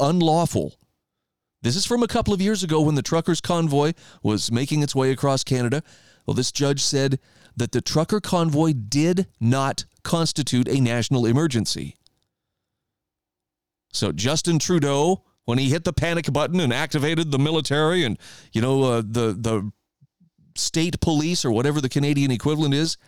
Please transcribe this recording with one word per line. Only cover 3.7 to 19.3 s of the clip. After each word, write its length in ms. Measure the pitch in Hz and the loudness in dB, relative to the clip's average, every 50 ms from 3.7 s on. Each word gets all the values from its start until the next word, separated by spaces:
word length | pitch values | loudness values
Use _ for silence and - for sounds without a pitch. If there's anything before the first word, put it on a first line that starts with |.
| 139 143 143 156 165 _ - - - - - | 2 2 2 2 0 _ -12 -20 -20 -6 -2
was 280 | 104 107 98 - - | -2 0 0 0 -2
making 300 | 117 117 139 - 151 151 | -2 -2 -2 0 0 0
its 140 | 147 139 - | 0 0 0
way 160 | 139 131 131 | 0 0 0
across 320 | 131 117 - 139 135 131 - | 0 0 0 0 0 0 0
Canada. 400 | - 135 127 120 117 127 151 - _ - - _ _ _ _ - | -2 -2 0 0 0 -2 -2 -4 _ -20 -20 _ _ _ _ -6
Well, 80 | - - | -4 -2
this 180 | - 127 - | -2 -2 -2
judge 300 | - - 143 139 143 139 | -2 -2 0 0 0 0
said 380 | - - 143 135 135 135 135 131 _ _ _ _ _ - - - | -2 -2 0 0 0 0 0 -2 _ _ _ _ _ -18 -6 -4
that 140 | 117 - | -4 -2
the 100 | - 120 | -2 -4
trucker 380 | - - - 151 160 - 214 208 | -4 0 0 0 0 2 0 -2
convoy 540 | - - - 175 165 165 147 147 160 165 151 | -2 0 0 0 2 2 2 2 2 2 2
did 540 | 123 107 104 - 143 156 170 180 185 185 - _ - | 0 -2 -2 0 0 2 2 2 0 -2 -4 _ -2
not 460 | 113 117 131 135 135 139 - - - - _ _ - | 0 0 2 2 0 -2 -2 -4 -8 -12 _ _ -6
constitute 640 | - - 170 165 156 - 165 135 - - 123 123 - | -2 0 0 0 0 -2 -4 -4 0 0 0 2 2
a 120 | 123 139 | 2 2
national 460 | 127 117 117 120 110 - 139 123 120 | 2 2 2 0 0 0 0 2 2
emergency. 720 | 110 120 139 165 160 127 113 92 - - - 71 71 - _ _ _ _ _ _ _ _ _ _ _ _ _ _ _ _ _ _ _ _ _ _ _ _ _ _ _ _ _ _ _ _ _ _ _ _ _ _ _ | 2 2 2 2 2 0 0 -2 -2 -4 -6 -8 -12 -12 _ _ _ _ _ _ _ _ _ _ _ _ _ _ _ _ _ _ _ _ _ _ _ _ _ _ _ _ _ _ _ _ _ _ _ _ _ _ _
So 200 | - - 117 98 | -8 -4 -4 -2
Justin 460 | 73 78 104 127 156 156 - 175 170 151 | -2 -2 -2 -2 -2 -2 0 0 0 0
Trudeau, 640 | - - 180 170 143 143 139 139 147 175 190 - _ _ _ _ - | 0 2 0 2 2 2 0 2 2 0 0 -2 _ _ _ _ -6
when 140 | - 117 131 | -2 -2 0
he 100 | 135 131 | 2 0
hit 140 | 139 170 - | 0 0 -2
the 100 | 185 156 | -2 -2
panic 380 | - 165 170 170 170 143 - | -2 -2 -2 -2 -2 -2 -2
button 280 | 139 147 151 120 170 185 | -2 0 0 0 0 0
and 140 | 170 123 117 | 0 0 0
activated 560 | 131 156 151 - 151 131 156 165 160 170 151 | 0 -2 -2 -2 -2 0 0 0 0 -2 -2
the 80 | 139 131 | 0 0
military 680 | 139 151 165 160 135 - 139 147 156 156 180 185 160 | 0 0 0 -2 -2 0 0 0 2 2 2 0 0
and, 120 | 117 92 - - - - - - - - | -2 -2 -6 -8 -18 -20 -20 -20 -6 -4
you 80 | 113 | -2
know, 220 | 117 131 135 135 135 | 0 2 2 2 2
uh, 180 | 127 120 117 | 2 2 0
the, 320 | 113 104 110 120 117 113 | -2 -2 -2 -2 0 0